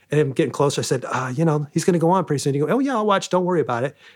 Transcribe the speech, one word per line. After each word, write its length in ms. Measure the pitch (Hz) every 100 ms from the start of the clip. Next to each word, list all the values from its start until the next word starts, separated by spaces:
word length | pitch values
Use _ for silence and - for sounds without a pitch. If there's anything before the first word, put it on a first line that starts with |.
| -
And 100 | 147
I'm 120 | 139
getting 180 | 127 139
closer. 280 | - 139 139
I 40 |
said, 200 | - 131 -
"Uh, 260 | 123 127
you 100 | 127
know, 240 | 165 151 147
he's 120 | 170
gonna 160 | 190 170
go 100 | 165
on 140 | 185
pretty 160 | 180 -
soon." 140 | 143
He 60 | 139
goes, 100 | 147
"Oh, 80 | 233
yeah, 140 | 277 233
I'll 100 | 214
watch. 220 | 196 -
Don't 160 | 180
worry 160 | 180 170
about 240 | 127 117
it." 120 | 135 - -